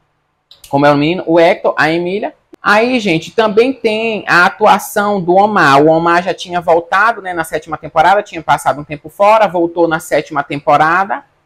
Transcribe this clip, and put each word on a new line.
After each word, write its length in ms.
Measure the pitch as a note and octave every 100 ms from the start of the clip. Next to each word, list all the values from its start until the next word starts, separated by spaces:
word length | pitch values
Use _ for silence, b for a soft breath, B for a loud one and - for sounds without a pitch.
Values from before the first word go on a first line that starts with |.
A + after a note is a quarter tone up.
| _ _ _ _ _ _ -
como 160 | C#3 D3
é 60 |
o 40 | C#3+
menino? 280 | D3 F3+ -
O 140 | E3
Hector, 340 | E3 G#3 A3 -
a 160 | D3
Emília. 440 | E3+ F3 G3 A#3+ - _ -
Aí, 380 | - G#3 A#3+ B3+
gente, 320 | G3+ D#3+ -
também 400 | - A3 G3+ B3+
tem 520 | C4+ A3+ G#3+ A3+ G#3 -
a 180 | E3+ F#3
atuação 760 | - G#3 G3+ - - G#3 G3+
do 140 | E3+ F3+
Omar. 460 | G#3 G3+ D#3 C#3
O 60 | D3+
Omar 340 | D#3+ E3+ E3+
já 120 | F#3
tinha 260 | E3+ F#3 F3
voltado, 640 | E3+ E3+ E3+ F#3+ G#3+ A3
né, 120 | F#3+
na 100 | F3
sétima 340 | D#3+ D#3 D#3+ D#3
temporada, 460 | D3+ E3 D#3+ G3+
tinha 180 | G#3 E3+
passado 400 | D#3 D3+ D3+ C3+
um 20 |
tempo 260 | D3 D3 D3+
fora, 380 | - G3+ A3 G3+
voltou 400 | F3+ E3+ F3 E3
na 120 | D#3+
sétima 440 | - D3 D#3 D3+
temporada. 800 | C#3+ D3 - D3 D#3 F3+ G3 A3+ - _